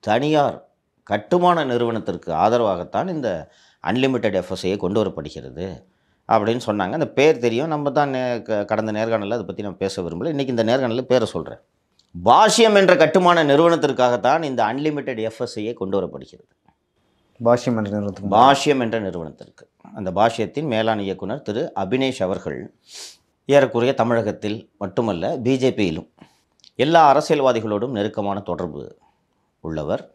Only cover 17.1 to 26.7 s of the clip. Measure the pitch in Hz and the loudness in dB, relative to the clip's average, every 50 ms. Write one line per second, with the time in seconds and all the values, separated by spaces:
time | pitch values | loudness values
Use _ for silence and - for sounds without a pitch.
17.1 | _ _ _ _ _ _ 117 117 120 120 - 131 120 110 107 98 101 104 101 101 | _ _ _ _ _ _ 2 2 2 4 2 -2 -2 -2 -2 -4 -4 -4 -6 -6
18.1 | 92 92 95 101 95 110 120 135 139 135 - 147 143 131 120 113 107 113 104 95 | -8 -8 -6 2 6 6 8 8 6 4 2 0 0 0 0 -2 -2 -2 -4 -4
19.1 | 87 87 82 76 - _ - - _ _ - _ _ _ _ - - - 101 92 | -8 -8 -10 -12 -14 _ -20 -20 _ _ -20 _ _ _ _ -18 -14 -8 -8 -6
20.1 | 87 95 107 117 117 - 110 87 - 139 156 151 117 110 110 110 110 104 101 98 | 0 2 2 2 2 0 -6 -4 -4 -6 -4 -2 -2 0 0 0 -2 -2 -4 -6
21.1 | 92 92 95 95 117 147 - - 104 117 160 170 - - 95 92 113 131 135 131 | -6 -8 -8 -10 -10 -10 -8 -6 -6 -6 -6 -6 -6 -6 -4 -2 -2 0 0 -2
22.1 | 127 - 95 90 98 90 - 87 71 64 92 - _ _ _ _ - - - - | -2 -2 -2 -2 -2 -4 -6 -8 -10 -10 -10 -14 _ _ _ _ -20 -20 -20 -20
23.1 | - _ _ _ _ _ _ - 139 143 135 123 - 117 113 127 139 131 113 120 | -20 _ _ _ _ _ _ 4 4 4 4 4 2 0 2 2 2 0 0 0
24.1 | 117 117 104 104 98 - - 107 104 117 - _ _ _ 101 95 90 - 120 110 | 0 0 0 -2 -6 -6 -6 -8 -8 -8 -10 _ _ _ -10 -6 -4 -2 -2 -2
25.1 | 98 82 82 113 175 - 120 120 135 131 123 131 104 - 107 90 78 85 - _ | -2 -4 -4 -6 -6 -4 -2 0 0 2 2 0 2 2 -2 -2 -2 -6 -10 _
26.1 | _ _ - _ _ _ _ _ _ _ _ - | _ _ -20 _ _ _ _ _ _ _ _ -20